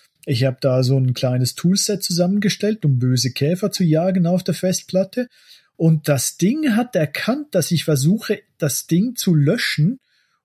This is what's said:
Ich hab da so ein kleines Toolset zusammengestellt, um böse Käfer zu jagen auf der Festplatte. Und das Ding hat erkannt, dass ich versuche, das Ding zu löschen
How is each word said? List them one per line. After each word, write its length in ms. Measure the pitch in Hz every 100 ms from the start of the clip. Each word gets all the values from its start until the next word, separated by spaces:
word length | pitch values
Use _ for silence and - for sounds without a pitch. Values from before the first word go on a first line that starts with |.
| _ _ -
Ich 160 | 127
hab 180 | 131 127
da 220 | 139 127
so 140 | 127 135
ein 160 | 127 123
kleines 400 | 127 123 127 -
Toolset 480 | 170 196 - 202
zusammengestellt, 800 | - 170 180 202 202 - 208 214 147
um 140 | 131
böse 320 | 127 127 123
Käfer 400 | - 143 180 202
zu 120 | -
jagen 440 | 175 156 180 185 170
auf 160 | 180
der 100 | -
Festplatte. 720 | 165 185 180 - 185 190 - 247 _ _ - _ -
Und 300 | 165 160 151
das 300 | 139 - -
Ding 380 | 175 294 311 214
hat 200 | 247 180
erkannt, 600 | 151 - - 269 294 190
dass 160 | 147
ich 140 | 165 -
versuche, 560 | 147 143 214 - 208 - -
das 260 | 151 - -
Ding 300 | 165 233 240
zu 180 | -
löschen 640 | 160 143 220 - - 156 262 _ _ _ _